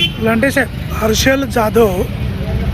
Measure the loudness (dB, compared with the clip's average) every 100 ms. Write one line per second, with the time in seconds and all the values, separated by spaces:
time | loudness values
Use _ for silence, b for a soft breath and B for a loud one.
0 | -2 0 0 2 2 0 -2 -4 -6 -2
1 | 0 2 2 2 0 0 2 4 4 2
2 | -2 -4 -4 -4 -2 -2 -2